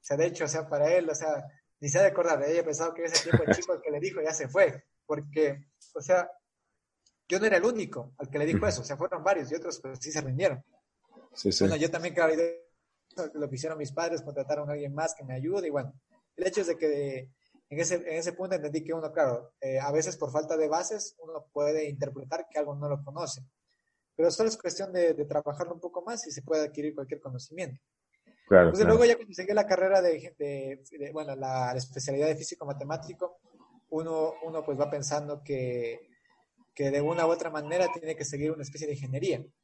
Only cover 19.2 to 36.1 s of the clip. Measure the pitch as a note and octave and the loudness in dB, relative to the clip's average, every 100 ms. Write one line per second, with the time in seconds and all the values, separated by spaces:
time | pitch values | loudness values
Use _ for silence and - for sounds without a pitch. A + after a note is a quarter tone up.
19.2 | C#3+ A#2+ - _ C3+ C3 C#3 D3+ E3+ F3+ | 2 2 -6 _ -4 -2 2 0 0 -4
20.2 | C#3+ D3 D#3 D#3+ D#3 D#3+ F3+ G#3+ - _ | -2 -2 0 0 2 2 -2 -6 -10 _
21.2 | D#3+ D#3+ - D3 D3 D#3 - C#3 C#3 C3+ | -14 -14 -8 -2 0 0 -2 -4 -6 -6
22.2 | C3 E3 E3 D3+ D3 C#3+ D3 C#3 C#3+ D3 | -8 -8 -6 -4 -4 -4 -4 -4 -6 -8
23.2 | D#3 C3+ C3 _ _ _ _ _ _ - | -8 -8 -14 _ _ _ _ _ _ 2
24.2 | E3 D#3+ A3+ A3 F3 E3+ G3 F3+ E3+ D#3 | 2 4 0 0 -6 -6 -4 2 2 2
25.2 | D3 D3+ D3 D3 F3 E3+ F3 F3 F3 A#3 | 0 -2 -2 -6 -6 -6 -8 -8 -8 -10
26.2 | D#3+ C3+ C3 D#3+ D3+ D3+ D3+ D3 C3+ D3 | -10 -12 -2 0 0 -2 -6 -6 -8 -8
27.2 | C#3 B2+ - E3 E3 C3 _ _ _ _ | -8 -10 -10 -10 -10 -10 _ _ _ _
28.2 | _ _ _ G2 E2+ F3+ - - A#3+ A#3 | _ _ _ 10 10 8 6 8 8 6
29.2 | A3 F3 F#3 G#3 G#3 F#3 F#3+ F#3+ F3+ D#3 | 0 -10 0 2 2 2 6 6 4 2
30.2 | A2+ _ C#3+ C#3 C3+ C3+ - D#3 C#3+ D#3 | -4 _ -6 -6 -8 -10 -14 -12 -10 -8
31.2 | D3 C3+ C3 C3 B2+ B2+ B2+ - C3 C#3 | -8 -6 -4 -2 -2 -2 -6 -8 -4 0
32.2 | D3+ D3+ - - C#3+ C#3 C#3+ D#3+ - F3+ | 0 0 -6 -10 -10 -8 -6 -8 -8 -8
33.2 | F3+ - _ _ _ _ _ D#3+ D#3+ D#3+ | -10 -10 _ _ _ _ _ -6 -2 0
34.2 | D#3 D#3 D#3+ D#3+ D#3 C#3 C#3+ D3 C#3 D3 | -2 -2 -6 -6 -4 0 0 0 -2 -4
35.2 | D3 D3 - C3+ B2+ B2 A#2 A#2 - | -4 -10 -4 -4 -2 -2 -4 -6 -14